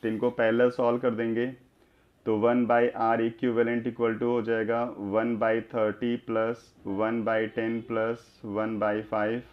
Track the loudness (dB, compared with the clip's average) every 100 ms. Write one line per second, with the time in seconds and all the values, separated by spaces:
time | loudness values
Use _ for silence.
0 | -2 0 -2 2 2 4 2 4 0 2
1 | 0 -2 -2 -2 -2 -6 _ _ _ _
2 | _ _ -2 2 2 2 4 4 4 2
3 | 0 2 0 0 0 2 2 0 -4 -2
4 | -2 0 0 0 0 -2 0 -2 -2 -6
5 | -2 0 0 0 0 0 -2 0 0 0
6 | -2 -4 -2 -2 0 -4 -12 _ -8 -2
7 | 0 0 0 0 -2 -2 -4 -4 -4 -2
8 | -2 -4 -10 _ -6 -4 -2 0 0 0
9 | -2 -2 -2 -2 -8